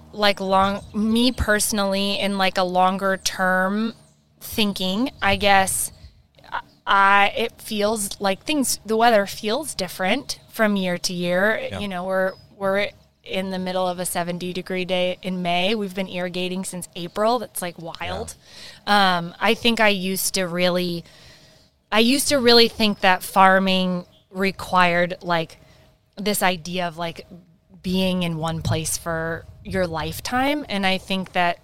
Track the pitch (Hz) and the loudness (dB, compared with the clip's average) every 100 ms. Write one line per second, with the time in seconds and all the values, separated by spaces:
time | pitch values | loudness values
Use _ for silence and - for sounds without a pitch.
0 | - 214 208 202 190 190 196 202 - 214 | -8 0 2 2 2 2 2 0 -6 -4
1 | 220 226 247 247 - 208 - 214 196 196 | 0 2 2 0 0 0 0 -2 0 0
2 | 196 196 196 196 190 185 185 180 185 196 | -2 -2 -2 0 0 0 0 2 2 2
3 | 196 190 - - 185 185 185 208 226 - | 0 -2 -4 -2 0 2 0 0 -2 -6
4 | _ _ _ _ - - 208 196 185 196 | _ _ _ _ -8 -2 -2 -2 -4 -2
5 | 269 - 202 196 202 196 190 - - - | -4 -2 0 2 4 4 2 -2 -6 -10
6 | - - _ _ - - - _ - 202 | -20 -20 _ _ -12 -12 -12 _ 0 4
7 | 196 202 202 - 226 - - 214 208 226 | 6 6 6 2 -6 -8 -8 -2 0 0
8 | 202 - 196 196 - 302 247 - 202 220 | -4 -4 -2 -2 -2 -2 0 -2 -2 2
9 | 233 220 196 - 214 240 302 - 180 - | 6 6 2 -4 -4 -4 -4 -8 -8 -4
10 | 185 247 - - - - 220 202 185 175 | -2 -2 -4 -12 -10 -2 0 2 0 -2
11 | - 180 175 180 202 220 262 196 202 180 | -4 -4 -2 2 2 0 -4 -6 -6 -6
12 | 185 190 185 - - - 196 196 202 - | -4 -2 -2 -4 -14 -6 -2 0 -2 -6
13 | _ _ - 196 190 185 185 185 185 180 | _ _ -10 -6 -4 -4 -4 -2 -2 -2
14 | 180 185 170 175 180 180 180 185 180 185 | -4 -4 -4 -6 -6 -8 -6 -6 -2 -2
15 | 180 180 185 185 175 175 185 220 202 185 | -2 -4 -6 -4 -2 0 0 -2 -4 -6
16 | 190 180 180 175 180 180 190 180 - 180 | -6 -6 -6 -4 -4 -6 -8 -10 -12 -12
17 | 175 - 214 247 208 - 180 165 165 156 | -10 -2 0 0 -4 -8 -10 -10 -12 -10
18 | 175 190 226 - _ - - - - 202 | -8 -8 -10 -14 _ -20 -20 -10 0 4
19 | 190 180 170 - 202 226 240 226 214 202 | 4 2 -2 -2 0 2 2 4 4 2
20 | 185 190 - 196 185 170 180 180 180 170 | -2 -2 -2 -2 -2 0 2 2 -2 -4
21 | - - - - - _ _ _ _ 214 | -10 -20 -20 -20 -20 _ _ _ _ 2
22 | 226 277 - 294 240 233 233 - 220 202 | 4 4 2 2 6 6 6 4 0 2
23 | 190 180 - 202 190 190 190 185 185 180 | 2 2 2 6 6 6 4 2 0 -2
24 | - _ _ 185 196 175 - 185 180 175 | -6 _ _ -4 -4 -4 0 2 4 4
25 | 175 180 175 170 160 - _ _ _ _ | 0 -4 -2 -2 -2 -10 _ _ _ _
26 | _ - 202 202 185 185 156 180 175 160 | _ -8 -4 0 0 0 -4 -6 -6 -6
27 | 170 160 - 175 - _ _ 185 185 185 | -8 -8 -16 -20 -20 _ _ -10 -2 0
28 | 185 180 175 160 160 160 - 160 156 - | 2 0 -2 -2 -4 -4 -2 -2 -2 -6
29 | 170 165 165 165 - - 208 190 180 160 | -6 -4 -4 -8 -10 -18 -6 -2 -2 -4
30 | 156 165 - 247 269 294 277 202 190 185 | -6 -8 -4 0 0 -2 -4 -2 0 0
31 | - 190 180 185 175 175 | -2 -6 -2 0 0 0